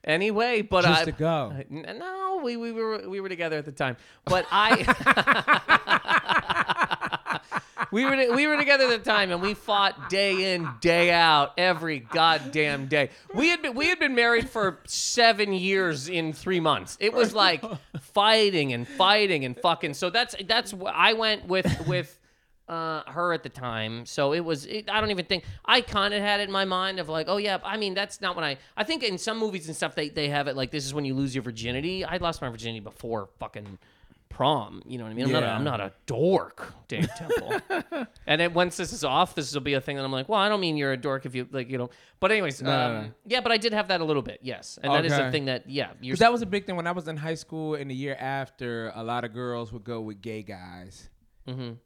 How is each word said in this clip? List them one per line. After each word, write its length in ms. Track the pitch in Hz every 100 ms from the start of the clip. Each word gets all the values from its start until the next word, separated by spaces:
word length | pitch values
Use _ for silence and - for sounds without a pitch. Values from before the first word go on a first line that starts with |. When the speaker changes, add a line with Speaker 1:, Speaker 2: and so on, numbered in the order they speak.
Speaker 1:
anyway. 580 | - 165 208 208 240 233
But 220 | 208 185 175
Speaker 2:
Just 160 | 160
Speaker 1:
I, 40 | 160
Speaker 2:
to 60 |
go. 400 | 139 156 160 117 135
Speaker 1:
I, 100 | -
n-, 260 | 147 - -
no, 420 | 359 381 381 381
we, 140 | 262 233
we 140 | 233
were, 340 | 226 220 214 196
we 100 | 196
were 80 | 190
together 280 | 175 165 156
at 80 | 147
the 60 |
time. 240 | 135 135 117 - - -
But 200 | 180 165
I, 320 | 190 214 233 - - 262 - - 240 - 302 - 311 - 302
<laughs> 40 | - - - 330 - 330 - - 320 - - - - - - - - - 226
We 140 | 208 269
were, 300 | 269 254 240
we 120 | 302
were 100 | 294
together 280 | 285 277 254
at 180 | 226
the 60 | 247
time, 220 | 208 190
and 100 | 175
we 120 | 196
fought 560 | 208 - 202 196 - -
day 440 | 190 202 190 190
in, 140 | 180 160 120
day 300 | 175 170 175
out, 420 | 170 165 151 139 -
every 420 | 185 175 165 143
goddamn 880 | 117 160 165 160 135 156 151 143 135
day. 220 | 151 135 - -
We 160 | 196 320
had 120 | 339
been, 140 | 311 240
we 120 | 320
had 120 | 359
been 160 | 294 247
married 340 | 233 233 247
for 300 | 226 196 165 -
seven 680 | - - - 233 208 208
years 560 | 190 185 196 185 147 147
in 240 | 175 160
three 260 | 151 190 185
months. 380 | 160 120 92 -
It 140 | 208
was 200 | 240 220
like 300 | 214 185 160 220 180
Speaker 2:
<laughs> 180 | - -
Speaker 1:
fighting 720 | - 208 208 220 208 180 139
and 140 | 120 120
fighting 580 | - 190 208 202 160 131
and 120 | 123
fucking. 360 | 175 165 165
So 160 | 139 180
that's, 260 | 214 240 - 196
that's 240 | 226 233
wh-, 200 | 196 190
I 200 | 151 196
went 320 | 220 220 208 -
with, 400 | 185 180 - 160
with, 320 | 180 151 - _ _ _ _ -
uh, 360 | 165 160 156 -
her 220 | 151 175
at 120 | 165
the 60 | 135
time. 560 | - 123 113 110 117 120
So 280 | - 139
it 80 | 160
was, 240 | 165 151 147
it, 240 | 214 208
I 100 | 208
don't 120 | 214
even 140 | 190 175
think, 200 | 185 - -
I 160 | - 247
kinda 400 | 240 208 202 208
had 220 | 202 202
it 20 |
in 80 | 202
my 140 | 196 196
mind 340 | 185 190 190
of 80 | 156
like, 200 | 160 156
"Oh 80 | 202
yeah, 220 | 208 190
I 140 | - 220
mean, 160 | 208
that's 260 | 185 202 -
not 160 | 190 175
when 80 |
I," 140 | 151 135 - -
I 80 |
think 200 | 214 320
in 140 | 240 180
some 200 | - 220
movies 300 | 220 190 160
and 80 | 156
stuff, 180 | 160 -
they, 140 | 151
they 180 | 151 147
have 200 | 143 143
it 80 | 135
like, 120 | 131
"This 140 | 151 135
is 80 |
when 120 | 147 139
you 80 |
lose 200 | 135 139
your 100 | 127
virginity." 600 | 120 110 117 127 160 190
I 140 | 160 175
lost 240 | 170 165
my 80 | 131
virginity 320 | 113 117 113
before 480 | 101 - 117 113 98 _
fucking 380 | 110 107 101 95 _ _ - _ _
prom, 560 | - 131 147 104 98 -
you 120 | 123
know 80 | 110
what 60 |
I 20 |
mean? 140 | 113 131
I'm 40 |
not 120 | -
a, 20 | 101
Speaker 2:
Yeah. 100 | 101
Speaker 1:
I'm 80 |
not 160 | 143 117
a 140 | 98 _ -
dork, 640 | 120 165 185 85 - - - _
Dave 200 | - 156 -
Temple. 360 | - 466 - 403 -
Speaker 2:
<laughs> 380 | 370 - 320 240 - -
Speaker 1:
And 140 | 156
then 120 | 175
once 220 | 170 180 175
this 160 | 175
is 140 | 226 143
off, 280 | 139 180 -
this 180 | 131
will 80 | 143
be 140 | 139 135
a 40 |
thing 160 | 139 139
that 80 |
I'm 80 | 135
like, 160 | 131 131
"Well, 100 | 214
I 80 | 202
don't 100 | 208
mean 160 | 175 151
you're 160 | 139
a 60 | 127
dork 280 | 143 135 131
if 80 | 127
you, 120 | 123
like, 200 | 135 123
you 80 | 131
know." 120 | 120 - _ _
But 120 | 190
anyways, 280 | 220 170 131
Speaker 2:
No, 80 | 131
no, 160 | 135 123 113
Speaker 1:
um, 60 | 107
Speaker 2:
no. 60 | - -
Speaker 1:
yeah, 120 | 247
but 140 | 240
I 40 | 226
did 140 | 226
have 160 | 214 196
that 140 | 180
a 20 |
little 180 | 160 147
bit, 180 | 120 104
yes. 340 | 127 110 - -
And 100 | 139
that 120 | 143 -
is 80 |
a 80 | 143
Speaker 2:
Okay. 100 | 131
Speaker 1:
thing 140 | 147 135
that, 240 | 127 -
yeah, 220 | 139 104 -
you're 140 | 127 147
Speaker 2:
'Cause 40 |
that 140 | 233
was 80 | 240
a 40 | 220
big 200 | 202 196
thing 100 | 180
when 100 | 170
I 60 |
was 160 | 180 160
in 80 | 156
high 200 | 156 160
school. 400 | - 160 156 151
In 120 | 139
the 80 | 131
year 220 | 139 135
after, 720 | 131 135 131 _ 123 117 110
a 120 | 110 113
lot 180 | 120
of 100 | 117
girls 380 | 113 123 120 113
would 140 | 117 104
go 160 | 117
with 200 | 110 101
gay 220 | 113 110
guys. 640 | 104 95 90 90 92 - - _ _ _ -
Speaker 1:
Mm-hmm. 280 | 127 123 117